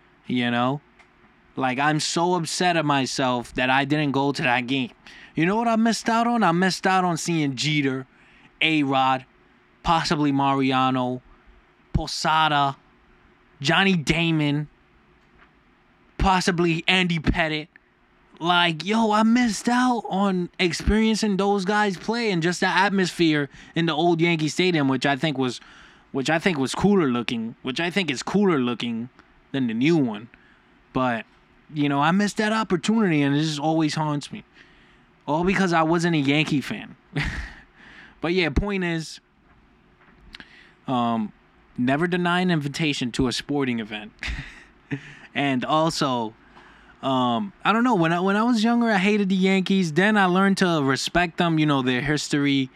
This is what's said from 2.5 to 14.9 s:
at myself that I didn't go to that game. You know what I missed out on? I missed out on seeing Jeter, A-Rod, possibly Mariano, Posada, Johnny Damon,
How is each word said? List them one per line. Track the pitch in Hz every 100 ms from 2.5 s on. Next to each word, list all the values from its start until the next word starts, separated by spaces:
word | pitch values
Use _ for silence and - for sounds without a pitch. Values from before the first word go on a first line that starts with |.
| - 180 170
at | 147
myself | 139 123 - 131 123 113 -
that | 127
I | 131
didn't | 139 151 147
go | 135 139
to | 131
that | 127 123 120
game. | 135 117 - - - - -
You | 165
know | 214
what | 233
I | 220
missed | 226 214 -
out | 226 233
on? | 233
I | 185
missed | 170 190 - 190
out | 190
on | 180 160
seeing | - 165 143 127
Jeter, | 143 151 135 131 131 _ _ _ - -
A-Rod, | 156 156 139 135 131 165 - _ _ _ _ _
possibly | - 165 - 156 147
Mariano, | 139 139 139 135 131 131 131 123 127 - - _ - _ _ _
Posada, | - 151 - 165 160 156 147 139 139 _ _ _ _ _ _ _ -
Johnny | 139 165 196 180
Damon, | 131 160 165 160 147 147 147 _ _